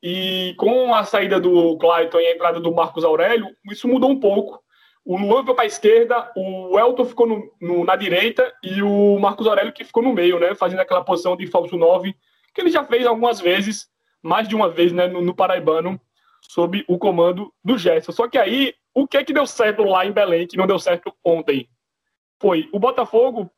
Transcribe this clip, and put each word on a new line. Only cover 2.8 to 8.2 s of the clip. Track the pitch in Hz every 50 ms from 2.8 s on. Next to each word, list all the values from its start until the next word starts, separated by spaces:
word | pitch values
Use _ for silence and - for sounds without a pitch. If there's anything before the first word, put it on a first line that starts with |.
| 165 156 - 165 160
Aurélio, | 165 156 151 170 202 233 226 214 - - _ _ 202
isso | 208 - -
mudou | - 254 254 233 277
um | 277 269
pouco. | - 202 202 208 196 - - - _ _ _ _ _ _ _ _ _
O | - 180
Luan | 185 202 202 220 269 269
foi | 262 247
pra | 247 233
esquerda, | 208 208 - - 214 226 226 233 226 240 233 226 - -
o | 190 190 190 190 185 185 180 180 202
Elton | 226 247 254 - 247
ficou | - - - 240
no, | 226 220 202 196 - _ _
no, | 180 170 175 175 170
na | 185 185
direita | 185 202 185 175 180